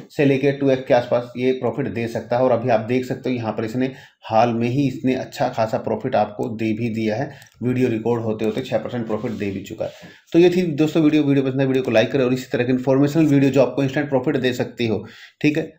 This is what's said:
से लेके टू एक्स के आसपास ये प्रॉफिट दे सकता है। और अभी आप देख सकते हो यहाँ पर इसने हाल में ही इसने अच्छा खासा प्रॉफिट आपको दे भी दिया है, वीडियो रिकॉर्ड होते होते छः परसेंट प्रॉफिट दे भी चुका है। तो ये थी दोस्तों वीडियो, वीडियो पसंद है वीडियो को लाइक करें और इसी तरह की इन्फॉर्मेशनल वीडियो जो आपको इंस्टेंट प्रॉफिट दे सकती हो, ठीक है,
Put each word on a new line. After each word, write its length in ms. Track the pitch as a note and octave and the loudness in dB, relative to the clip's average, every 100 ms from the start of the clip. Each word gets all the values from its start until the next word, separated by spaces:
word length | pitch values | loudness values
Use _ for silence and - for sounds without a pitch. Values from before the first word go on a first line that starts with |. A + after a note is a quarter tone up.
| - | -8
से 140 | - | 0
लेके 280 | C#3+ C3+ C#3 | 2 4 2
टू 180 | C#3 C#3 | 0 2
एक्स 160 | C3 - | 2 2
के 60 | |
आसपास 380 | B2 A#2+ B2 A#2+ B2 | 2 2 -2 -2 -2
ये 160 | B2+ | -2
प्रॉफिट 340 | B2+ A#2+ B2+ A#2 | 0 -2 -2 -4
दे 160 | G2+ A2+ | -4 -4
सकता 280 | A2+ - A#2+ | -6 -2 0
है। 60 | |
और 100 | C3 | 2
अभी 180 | A2+ B2+ | 2 2
आप 100 | A2 A2+ | 0 2
देख 160 | B2+ | -2
सकते 260 | B2+ C3 C3 | -2 -6 -4
हो 60 | B2 | -4
यहाँ 160 | A2+ | -4
पर 120 | G#2+ | -6
इसने 280 | A2+ B2 B2+ - - _ | -6 -4 -4 -6 -20 _
हाल 300 | - A2 A#2+ | -2 2 2
में 140 | A#2 A#2+ | 2 -2
ही 180 | C3 C#3+ | 0 -2
इसने 260 | - B2+ | -2 -2
अच्छा 340 | A2+ - - C#3+ | -2 -4 -4 -4
खासा 300 | - A2+ A#2 | -2 -2 -2
प्रॉफिट 340 | - A2 C3 A2 | -4 -4 -2 0
आपको 320 | G#2 - B2 A2 | 0 -4 -8 -4
दे 160 | A2+ | -4
भी 160 | G#2+ A#2 | -2 -4
दिया 260 | A2 A2 G#2+ | -4 -4 -4
है, 140 | D#3 - - - | -6 -10 -20 -8
वीडियो 260 | A#2+ B2+ B2+ | -4 0 0
रिकॉर्ड 340 | A2+ A2+ A#2 | 0 -2 -2
होते 220 | A2 G#2+ | -2 -2
होते 160 | A2 A2 | -2 -4
छः 180 | C3 A2+ | -4 -4
परसेंट 280 | G#2+ A#2+ A2 | -4 -6 -4
प्रॉफिट 260 | G#2+ A#2+ | -4 -4
दे 180 | G2 G2+ | -6 -6
भी 100 | F#2+ | -6
चुका 220 | - - | -8 -8
है। 240 | - - - - _ | -8 -10 -20 -20 _
तो 60 | E3+ | 4
ये 120 | F3+ | 6
थी 120 | F#3 F3+ C#3 | 4 0 0
दोस्तों 260 | D#3 E3+ | 0 2
वीडियो, 200 | D3+ D3+ | 4 4
वीडियो 220 | C#3+ C#3 C3 | 4 2 2
पसंद 140 | C3 | 0
है 60 | C3+ | 0
वीडियो 180 | C3 | 0
को 60 | B2+ | 2
लाइक 200 | C3 B2+ | 2 2
करें 120 | C#3 | 2
और 80 | B2 | 2
इसी 160 | B2+ - | 0 -2
तरह 120 | B2+ | -2
की 80 | B2 | 0
इन्फॉर्मेशनल 540 | B2+ C3 C3+ C#3+ D#3+ D3+ | 0 2 4 4 4 4
वीडियो 240 | C#3 C3+ | 4 4
जो 120 | C#3 | 4
आपको 200 | B2 - | 2 2
इंस्टेंट 260 | C#3 D3+ C#3+ | -2 -2 -2
प्रॉफिट 280 | C3 D#3 C#3+ | 0 0 0
दे 160 | B2 | 0
सकती 340 | A#2+ B2 - A#2 | -2 -4 -4 -2
हो, 180 | G2+ - - - - | -2 -6 -18 -20 -2
ठीक 160 | D3+ C#3 | 0 0
है, 140 | G#2+ | -4